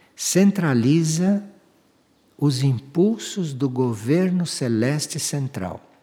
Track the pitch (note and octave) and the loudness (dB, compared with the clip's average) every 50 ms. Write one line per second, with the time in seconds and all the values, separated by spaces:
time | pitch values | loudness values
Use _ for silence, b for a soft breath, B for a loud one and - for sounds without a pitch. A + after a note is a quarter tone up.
0 | b b b b - - - F3 G3+ G3+ G3 G3 E3+ D3+ B2+ A#2+ A2+ C3 D3+ E3+ | b b b b -4 0 2 4 4 4 4 2 0 2 2 4 4 4 4 4
1 | E3 D#3 D#3+ E3 F3+ F#3+ G3+ G3+ G3+ - - - _ _ _ _ _ _ _ _ | 2 0 0 0 0 2 0 0 -2 -8 -20 -20 _ _ _ _ _ _ _ _
2 | _ _ _ _ _ _ _ - C#3 D3 C3 B2 C3+ C#3 B2+ A2+ - - - E3 | _ _ _ _ _ _ _ -2 0 0 0 2 2 0 0 -2 -4 -4 0 2
3 | F#3+ G#3+ A3+ A3 - - - G3+ F3 D3+ C3+ A#2+ C#3+ C3 B2 B2+ B2+ B2 A2+ G#2 | 2 2 2 -2 -6 -10 -6 -6 -6 -6 -4 -4 -4 -2 0 0 0 -2 -2 -4
4 | G#2+ B2 D3+ F3 F#3 F#3 F3+ F3+ E3+ D#3 - - C3+ B2 A#2 G#2+ A#2 C3 D3 D3+ | 0 0 2 2 2 2 0 0 -2 -2 -4 -4 -2 0 0 0 2 0 0 -2
5 | - - - D#3+ - - - C#3+ C3+ B2 - G2+ F#2+ F2 - - - _ _ _ | -4 -6 -6 -6 -6 -4 -4 -4 -4 -6 -6 -6 -8 -8 -8 -10 -16 _ _ _